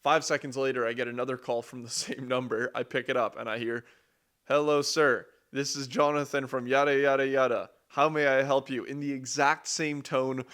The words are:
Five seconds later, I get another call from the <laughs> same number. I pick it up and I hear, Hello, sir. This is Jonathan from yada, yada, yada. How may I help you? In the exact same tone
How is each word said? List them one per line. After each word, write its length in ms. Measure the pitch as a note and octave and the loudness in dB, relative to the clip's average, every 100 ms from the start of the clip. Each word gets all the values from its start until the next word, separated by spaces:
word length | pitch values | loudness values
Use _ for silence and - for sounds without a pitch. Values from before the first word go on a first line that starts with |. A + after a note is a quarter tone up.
Five 220 | C#3 D#3+ | 4 2
seconds 320 | C#3+ D3 C#3+ C3 | 2 -2 -2 -2
later, 300 | C3+ B2+ A#2 | -2 0 -2
I 60 | |
get 160 | A#2+ B2 | -2 -4
another 280 | A#2+ C3 B2+ | -4 -4 -4
call 260 | - A#2+ | -2 -4
from 200 | A#2 B2+ | -4 -12
the 80 | A#2 | -10
<laughs> 0 | |
same 380 | - - B2+ B2+ | -8 -6 -8 -2
number. 420 | B2+ B2+ A2+ B2 | -2 0 -2 -2
I 80 | - | -4
pick 260 | B2 C3+ B2 | -4 -4 -2
it 80 | B2+ | 0
up 220 | A2 - | 0 -2
and 100 | A#2 | -8
I 100 | A2 | -6
hear, 260 | A#2 A#2 A#2 _ _ _ _ _ _ | -4 -6 -8 _ _ _ _ _ _
Hello, 360 | C#3+ D3+ D3 | 2 4 2
sir. 440 | C#3+ - D3+ A#2 F2 _ _ | 2 4 4 4 -2 _ _
This 240 | C3+ C#3 C#3+ | -6 -4 -6
is 100 | C3+ | -6
Jonathan 600 | C3 D3 D3 C#3 C#3+ C3 | 2 2 2 0 -2 -2
from 200 | C3 B2 | -6 0
yada, 320 | C3+ C#3+ C#3 | 2 4 4
yada, 280 | C#3 C3+ C3+ | 4 4 2
yada. 440 | C3+ C3 A2+ F2+ _ _ | 2 2 2 -4 _ _
How 200 | - D3 | 0 2
may 180 | D#3 D3 | 4 2
I 160 | C3+ | 4
help 260 | C#3 C3+ C3 | 4 2 0
you? 160 | C3 | -6
In 140 | G#2 C#3 | -6 -6
the 140 | C#3+ | -6
exact 560 | C#3 B2+ C#3+ C#3+ D#3 - | -6 -6 0 2 2 -4
same 340 | - D#3 D3 | -4 -2 -4
tone 420 | C3+ C#3 C3 C3 B2 | -2 -2 0 -2 -6